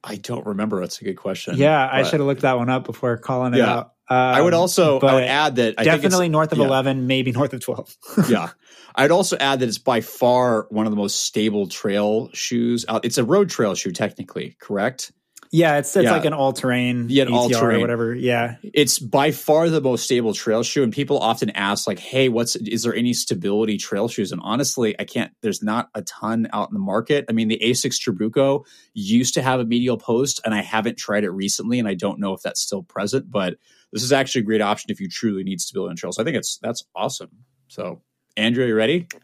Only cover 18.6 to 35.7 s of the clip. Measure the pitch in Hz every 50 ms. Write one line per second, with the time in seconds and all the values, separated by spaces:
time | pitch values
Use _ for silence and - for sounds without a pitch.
18.6 | - - - 151 147 123 - - 143 110 - 139 143 156 143 - - - 151 156
19.6 | 165 170 160 156 135 131 123 113 - - 131 120 117 110 98 - - 117 107 113
20.6 | 117 - - 147 135 113 104 - 139 - - - 90 110 113 - - 107 - 101
21.6 | 98 98 104 101 - - 98 - - - 127 131 135 131 117 117 117 117 - -
22.6 | 117 104 113 113 117 120 - 107 120 123 120 - - - 113 92 85 101 101 104
23.6 | 110 107 104 98 - - 107 98 107 117 - - 101 87 90 90 - 95 110 127
24.6 | 143 131 - - 117 107 - - 101 - - 120 113 - _ _ - 110 95 -
25.6 | 104 107 107 120 - - - 107 90 - - - - 107 113 117 113 - - 104
26.6 | 98 - - 104 98 98 95 113 113 - 147 143 135 - 117 113 113 107 113 117
27.6 | 110 117 127 - - 131 - - - 127 101 90 107 110 107 139 135 135 139 143
28.6 | 139 _ - - _ _ - 110 98 95 110 120 131 - - 160 127 131 131 127
29.6 | 120 113 120 120 123 123 117 110 - - 113 120 135 135 - - - 113 110 104
30.6 | 98 - 110 110 104 117 110 - - - 104 104 104 92 85 98 98 98 - -
31.6 | 107 113 120 123 117 104 95 87 104 98 95 101 101 98 95 - - - - -
32.6 | - - 101 95 87 _ - 98 101 101 120 135 - - - 101 95 90 - -
33.6 | _ _ _ _ _ _ - 110 127 123 139 135 131 - - 131 104 104 110 107
34.6 | 104 101 107 - - - 104 - 98 87 - - - 110 101 95 95 95 95 85
35.6 | - -